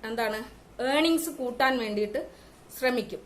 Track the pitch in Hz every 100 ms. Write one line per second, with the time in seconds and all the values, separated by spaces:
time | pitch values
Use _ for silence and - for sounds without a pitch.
0 | 220 226 220 214 233 - - - 254 294
1 | 330 330 320 285 247 240 262 254 220 208
2 | 208 269 - - - - - - 254 247
3 | - 175